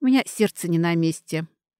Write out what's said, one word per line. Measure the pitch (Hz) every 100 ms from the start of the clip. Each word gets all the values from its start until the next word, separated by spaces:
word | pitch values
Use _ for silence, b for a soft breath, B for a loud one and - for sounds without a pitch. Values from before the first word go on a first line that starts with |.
«У | 254
меня | 262 -
сердце | - 208 - 175
не | 165
на | 170 170
месте». | 160 160 - 160 165 _ _